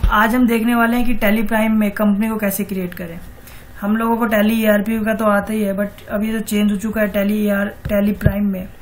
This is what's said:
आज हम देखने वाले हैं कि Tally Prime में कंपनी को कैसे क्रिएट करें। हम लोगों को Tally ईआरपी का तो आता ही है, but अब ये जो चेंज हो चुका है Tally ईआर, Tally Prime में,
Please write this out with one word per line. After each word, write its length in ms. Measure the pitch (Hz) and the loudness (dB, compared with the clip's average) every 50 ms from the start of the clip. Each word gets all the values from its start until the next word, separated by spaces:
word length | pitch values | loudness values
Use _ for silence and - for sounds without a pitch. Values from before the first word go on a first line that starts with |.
| - - | 0 2
आज 260 | - 208 220 226 240 | 4 4 4 4 4
हम 120 | 254 247 | 2 2
देखने 280 | 220 233 226 220 240 240 | 2 2 2 2 2 2
वाले 220 | 233 226 233 240 | 2 2 2 2
हैं 80 | 247 240 | 2 2
कि 100 | 247 233 | 2 2
Tally 320 | 208 226 202 208 226 214 | 2 2 2 2 2 0
Prime 220 | 208 226 220 220 220 | 0 0 0 2 2
में 220 | 220 220 214 202 | 2 2 2 0
कंपनी 380 | 202 - 214 208 202 196 226 220 | 0 0 0 2 2 2 0 -2
को 80 | 220 | -2
कैसे 260 | 214 214 196 196 - 196 | -2 -2 -4 -4 -4 -6
क्रिएट 300 | - 190 185 180 175 - | -6 -4 -6 -6 -6 -8
करें। 260 | - 180 170 165 175 - - - - - - - - - - - - | -10 -12 -12 -12 -14 -14 -16 -18 -20 -20 -20 -20 -20 -20 -20 -14 -8
हम 160 | 202 202 214 | -4 -2 0
लोगों 200 | 226 226 226 233 | 0 2 0 0
को 80 | 226 233 | 0 0
Tally 260 | 214 220 214 208 214 | 0 2 2 2 2
ईआरपी 540 | 226 226 214 214 208 208 202 220 226 226 208 | 2 2 2 4 2 2 2 0 -2 -2 0
का 80 | 220 214 | -2 -2
तो 120 | 202 226 | 0 2
आता 280 | 208 202 202 202 - 220 | 2 2 2 0 0 -2
ही 80 | 220 | -2
है, 140 | 208 196 196 | 0 -2 0
but 320 | 190 202 196 - - - - | -2 -4 -4 -6 -12 -12 -8
अब 140 | 226 202 214 | -4 -4 -2
ये 80 | 220 | -2
जो 80 | 226 220 | -2 -4
चेंज 320 | 214 - 214 208 208 208 | -4 -2 0 2 2 2
हो 60 | 208 | 0
चुका 240 | 196 220 220 - 220 | 0 -4 -4 -2 0
है 60 | 214 | -2
Tally 240 | 202 185 208 196 202 | 0 0 0 0 0
ईआर, 420 | 214 214 208 202 202 196 202 208 - - - | 0 0 0 0 0 0 -2 -4 -6 -8 -6
Tally 340 | - 214 202 202 208 202 - | -2 0 2 2 2 0 0
Prime 220 | 208 202 196 202 | 0 0 0 0
में, 280 | 208 202 190 185 185 - - - | -2 -2 -2 -4 -8 -12 -14 -18